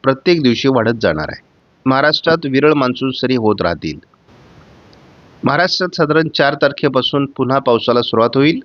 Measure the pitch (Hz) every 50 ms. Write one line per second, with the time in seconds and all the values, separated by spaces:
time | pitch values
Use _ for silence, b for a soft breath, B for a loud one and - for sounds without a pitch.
0 | - 131 135 135 - 180 175 165 143 123 117 113 - 135 135 123 110 113 117 113
1 | 104 95 80 76 78 - - - _ _ _ _ _ _ _ _ - 135 135 135
2 | 139 151 156 - - 165 165 165 160 143 131 135 143 151 156 147 135 123 123 -
3 | 135 135 127 - - 123 131 123 110 107 104 101 87 85 85 76 80 80 73 -
4 | - _ _ _ _ _ - - - - - - - - - - - - - -
5 | - - - - - - - - - 113 135 156 175 185 - - 185 180 - -
6 | 165 147 151 160 160 156 - - 147 139 139 - - 139 135 - - 143 127 131
7 | 123 - - 143 139 135 - - 131 123 131 139 131 127 120 113 - - 117 120
8 | 117 - - 113 113 117 - 135 139 151 170 262 -